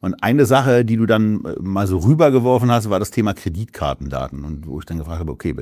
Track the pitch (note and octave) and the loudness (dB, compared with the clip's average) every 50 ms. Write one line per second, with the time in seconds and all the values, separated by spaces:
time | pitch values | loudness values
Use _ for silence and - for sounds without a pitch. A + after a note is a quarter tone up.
0 | - F#2 F#2 - - A2 B2 D3 C#3 G#2+ C3 C#3 B2+ C#3 B2 A#2+ A#2+ A2 A2+ A2 | -6 -6 -4 -2 0 2 4 4 4 4 4 2 4 4 4 4 4 2 0 0
1 | A2+ G#2+ A2+ A2 A2 G#2+ G#2+ - - - C#2 - D#2 G2 F#2+ G2 G2+ F#2+ F#2 F2 | 2 2 2 2 2 2 0 -2 -4 -8 -8 -8 -6 -4 -2 -2 0 0 0 2
2 | D#2+ A2+ D#3 D#3 E3 D3 C3 B2+ A#2 B2+ B2+ A#2+ B2 A#2+ A#2+ A#2+ G#2+ A2 G2+ F#2 | 4 4 4 6 4 4 4 4 4 4 2 2 2 2 2 0 0 0 -2 -2
3 | G2+ - - A#2+ G#2+ G#2 F#2+ - - - D#2+ F#2 A2+ - - - D#2+ C#2+ C2+ - | -2 -2 -2 -2 -2 -2 -2 -4 -6 -8 -6 -6 -8 -10 -8 -6 -4 -4 -4 -6
4 | C#2 C2+ C2+ C2 C2 - C2+ C#2 C#2+ D2+ D2+ D2 D2+ D#2 C2 D2+ D#2 - E2+ E2 | -8 -8 -6 -8 -8 -8 -10 -12 -10 -10 -10 -12 -12 -12 -12 -12 -10 -8 -10 -8
5 | D#2 D#2+ E2 E2 E2+ D2+ C#2 - - F2 C2+ C2 | -8 -8 -8 -8 -6 -8 -8 -6 -6 -6 -6 -6